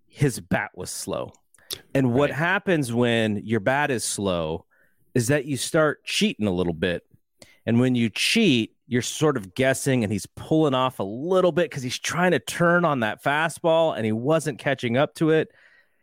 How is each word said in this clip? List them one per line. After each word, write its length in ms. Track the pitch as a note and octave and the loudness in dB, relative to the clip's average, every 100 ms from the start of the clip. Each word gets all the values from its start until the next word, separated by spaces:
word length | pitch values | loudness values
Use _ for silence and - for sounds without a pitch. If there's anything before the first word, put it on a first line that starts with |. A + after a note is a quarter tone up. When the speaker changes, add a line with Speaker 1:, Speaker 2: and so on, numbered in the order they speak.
| _ | _
Speaker 1:
his 340 | - C#3+ A#2 | -2 -2 -2
bat 300 | E2+ B2 G#2 | -4 -4 -4
was 160 | - F2+ | -10 -12
slow. 420 | - - D#2+ B1 - _ _ - - - | -10 -8 -6 -8 -14 _ _ -16 -16 -6
And 180 | C#3 C3 | 0 2
what 160 | A#2+ C#3+ | 2 0
Speaker 2:
Right. 80 | B2+ | 0
Speaker 1:
happens 540 | E3+ G3 G3 E3+ B2+ | -2 -2 0 0 0
when 440 | A#2 A#2+ A#2 A2 G#2 | 0 2 2 0 -2
your 160 | G#2+ A2+ | -2 -2
bat 300 | G2 C3+ D3 | 0 0 0
is 140 | B2 | -2
slow 600 | - - G2 F2 D#2+ E2 - _ _ _ _ | -4 -4 -2 -2 -2 -6 -10 _ _ _ _
is 140 | B2+ A2 | -2 2
that 160 | D3 | 0
you 120 | C3+ C3 | 0 -4
start 480 | - E3 D3+ - | -2 2 2 0
cheating 420 | - - G#3+ - G#2 | -4 0 0 0 -2
a 60 | |
little 200 | F2+ F2 | 0 -2
bit. 320 | D#2+ F2+ E2+ - _ _ _ - _ - | -2 -2 -4 -8 _ _ _ -20 _ 0
And 120 | A#2 | 2
when 140 | B2+ | 2
you 140 | B2 A#2 | 2 0
cheat, 640 | - - A3+ G#3+ B2 G#2+ _ - | -2 0 2 4 2 0 _ -4
you're 160 | B2 | -4
sort 340 | - - D3+ C3+ | -2 0 0 0
of 180 | F#2+ | -4
guessing, 480 | - C3 C3 - B2+ | -2 0 0 0 0
and 80 | G#2 | 0
he's 140 | G#2 - | -2 -6
pulling 460 | - - D#3+ D#3 | -12 -2 2 2
off 260 | C3 B2+ - | 2 0 -2
a 40 | |
little 500 | G2 A2+ D#3 F#3 F3+ | -8 -6 0 2 2
bit 180 | D#3+ E3+ | 2 -2
'cause 120 | - | -4
he's 160 | B2+ - | -8 -6
trying 320 | - D#3 F3+ | -6 0 2
to 80 | D#3 | 0
turn 480 | - - E3+ F3 E3+ | -2 0 2 4 2
on 140 | C#3 | 0
that 220 | A2 - | -2 -2
fastball, 720 | C#3+ C#3+ E3 - E3+ D#3+ D#3+ | -2 0 0 -2 2 4 2
and 120 | - A2+ | 0 -2
he 60 | |
wasn't 460 | A2 B2+ D#3+ D3+ A2+ | -2 0 0 0 -4
catching 380 | - C3+ B2 A#2+ | -4 -2 0 0
up 180 | D3 - | 0 0
to 140 | D#3+ | 2
it. 200 | D#3 - _ _ _ _ _ | 2 0 _ _ _ _ _